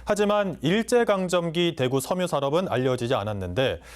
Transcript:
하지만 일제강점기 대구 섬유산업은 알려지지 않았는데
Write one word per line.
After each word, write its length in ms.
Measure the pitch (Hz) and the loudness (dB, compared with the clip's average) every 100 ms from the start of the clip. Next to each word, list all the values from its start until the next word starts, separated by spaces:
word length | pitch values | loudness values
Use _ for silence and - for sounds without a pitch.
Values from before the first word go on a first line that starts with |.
| - | -2
하지만 520 | 202 208 208 196 147 | 0 2 2 0 -2
일제강점기 1120 | 139 202 226 240 226 196 185 175 170 160 170 160 | 0 0 2 2 2 0 0 0 0 0 0 0
대구 240 | 131 131 | 0 0
섬유산업은 680 | - 185 175 151 139 160 185 | -2 -2 -2 0 0 0 0
알려지지 460 | 117 131 127 120 127 | 0 0 0 0 0
않았는데 680 | 101 104 92 90 131 85 - | -2 -4 -4 0 0 -2 -8